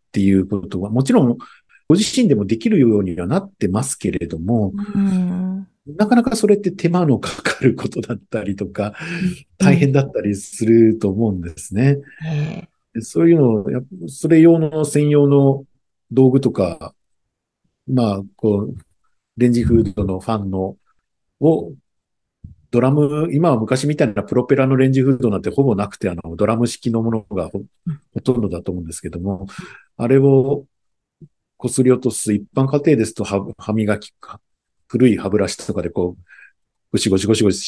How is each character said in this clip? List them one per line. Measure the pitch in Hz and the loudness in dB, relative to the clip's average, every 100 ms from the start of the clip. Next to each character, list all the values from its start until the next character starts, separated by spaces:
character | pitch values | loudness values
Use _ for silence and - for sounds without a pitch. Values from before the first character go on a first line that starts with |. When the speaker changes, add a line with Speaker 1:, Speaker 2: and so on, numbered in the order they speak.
| _ | _
Speaker 1:
て | - | 0
い | 98 98 | 2 2
う | 95 | 2
こ | 101 | -4
と | 95 95 | -6 -8
は、 | 98 | -4
も | 113 | -2
ち | 135 | 2
ろ | 233 131 | 4 2
ん | 117 - - _ _ - | 0 -8 -20 _ _ 0
ご | 175 | 2
自 | 208 - | 2 0
身 | 226 | 2
で | 123 | 2
も | 101 | 0
で | 113 | -2
き | 233 | 0
る | 214 | 2
よ | 123 107 | 4 2
う | |
に | 92 85 | 0 -4
は | 90 | -4
な | 160 | -4
っ | 196 | -4
て | _ 104 | _ -4
ま | 95 | -2
す | 135 - | -4 -6
け | - | -6
れ | - 85 | -6 -8
ど | 82 | -8
も、 | 85 117 101 202 202 202 | -4 -2 -2 -6 -8 -4
Speaker 2:
う | |
ん。 | 196 185 180 180 185 190 190 _ - 151 | -2 -2 -4 -4 -6 -8 -12 _ -18 -4
Speaker 1:
な | 208 | 2
か | 233 | 2
な | |
か | 233 214 | 2 -2
そ | 202 | 2
れ | 202 | 2
っ | |
て | 196 | 0
手 | 175 165 | -4 -2
間 | 175 170 | 0 2
の | 117 | 0
か | - - | -2 -8
か | - - 131 | -6 0 0
る | 127 | 0
こ | - | -6
と | - | -8
だ | 110 110 | -8 -10
っ | |
た | - 113 | -8 -8
り | 101 98 | -6 -6
と | 95 | -8
か、 | - 104 - | -6 -8 -8
Speaker 2:
う | 160 175 180 | -12 -6 -6
ん。 | - _ _ | -6 _ _
Speaker 1:
大 | 190 170 | 4 4
変 | 143 | 4
だ | 139 135 | 2 0
っ | |
た | 113 | -4
り | 104 98 | -4 -4
す | - - 110 | -8 -4 2
る | 113 113 110 | 6 6 4
と | 104 | -2
思 | 95 113 | 0 -2
う | |
ん | 95 | -2
で | 85 82 | -8 -12
す | - 95 | -8 0
ね。 | 131 143 139 - 156 | 0 0 -4 -14 -8
Speaker 2:
え | 151 151 - - | -6 -6 -8 -16
え。 | _ _ | _ _
Speaker 1:
で、 | - | -12
そ | 110 165 170 | -6 0 4
う | |
い | 170 | 4
う | |
の | 131 110 98 | 4 2 -2
を、 | |
や | 123 | -6
っ-、 | 135 185 165 | -8 -14 -14
そ | 139 165 | -8 2
れ | 165 | 6
用 | 165 165 | 8 6
の | 156 156 | 2 -2
専 | 147 147 147 | -2 0 2
用 | 147 143 | 4 6
の | 143 139 139 - _ _ _ _ | 6 4 2 -4 _ _ _ _
道 | 120 131 | 4 4
具 | 131 | 4
と | 127 | 0
か、 | - 92 80 - - _ _ _ _ _ _ _ _ - | 0 -2 -4 -14 -18 _ _ _ _ _ _ _ _ -4
ま | 131 117 | -2 0
あ、 | 98 101 _ | -2 -8 _
こ | 110 101 104 | -2 0 -2
う、 | - - _ _ _ _ - | -10 -18 _ _ _ _ 0
レ | 123 | 2
ン | |
ジ | 120 | 2
フ | 117 117 | 2 2
ー | 104 | 2
ド | 98 98 | -2 -4
の | 95 | -4
フ | - | -4
ァ | 110 | -4
ン | 98 | -4
の、 | 95 95 - _ _ _ _ _ _ | -4 -6 -8 _ _ _ _ _ _
を、 | 143 160 - 139 _ _ _ _ _ _ - - _ | 0 0 -4 -16 _ _ _ _ _ _ -20 -20 _
ド | 120 | 0
ラ | 127 | 2
ム、 | 147 143 147 165 | 2 2 0 -2
今 | 143 170 | 0 2
は | 123 | 2
昔 | 110 127 147 | 0 -2 -2
み | 151 | 0
た | 143 | 0
い | 101 | 0
な | |
プ | 101 | -2
ロ | 120 | -2
ペ | 127 127 | 2 2
ラ | 131 | 2
の | 135 | 2
レ | 131 | 2
ン | |
ジ | 131 | 2
フ | 131 131 | 2 2
ー | |
ド | 123 | 0
な | 98 | -2
ん | |
て | 98 | -2
ほ | - | 0
ぼ | 139 98 | 0 0
な | 101 | -2
く | - | -4
て、 | 101 | -6
あ | 85 | -6
の、 | 82 82 | -10 -4
ド | 104 | -2
ラ | 113 | 0
ム | 117 | -2
式 | - - | -2 -4
の | 113 | -2
も | 113 | -2
の | 113 104 | -4 -6
が | 95 85 | -8 -8
ほ-、 | 98 | -10
Speaker 2:
う | - _ - | -14 _ -10
ん。 | 147 _ - | -10 _ -6
Speaker 1:
ほ | |
と | - | -4
ん | 123 | -2
ど | 104 | -4
だ | 85 | -6
と | - | -8
思 | 90 | -10
う | |
ん | 82 | -10
で | |
す | 82 | -12
け | 85 | -12
ど | 85 | -8
も、 | 92 95 98 - - - _ - | -8 -8 -10 -16 -20 -20 _ -8
あ | 120 | 2
れ | 135 | 4
を | 139 135 131 143 - _ _ _ _ _ - _ _ _ | 6 4 2 -2 -6 _ _ _ _ _ -20 _ _ _
こ | 127 | -6
す | - | 0
り | 127 | 4
落 | 123 | 4
と | 127 | 0
す、 | 110 - | -4 -2
一 | 104 104 - | -2 -2 -2
般 | 135 | 0
家 | 143 | 0
庭 | 139 135 | 2 2
で | 107 | 0
す | |
と、 | - | -4
は-、 | 104 98 95 - | -4 -4 -6 -10
歯 | - | -6
磨 | 107 107 101 | -2 -2 -2
き | - _ | -6 _
か、 | - - _ _ _ _ _ | -20 -20 _ _ _ _ _
古 | 123 127 | 2 2
い | 104 | 2
歯 | 101 | 0
ブ | 98 | -2
ラ | 95 | -2
シ | - | -4
と | - 92 | -8 -6
か | |
で | 85 | -6
こ | 90 90 90 | -4 -6 -6
う、 | _ - - _ _ _ _ | _ -20 -20 _ _ _ _
ゴ | 98 | -4
シ | - | 0
ゴ | 95 | 0
シ | 98 | 2
ゴ | 110 | 2
シ | |
ゴ | 107 | 2
シ | 92 | 0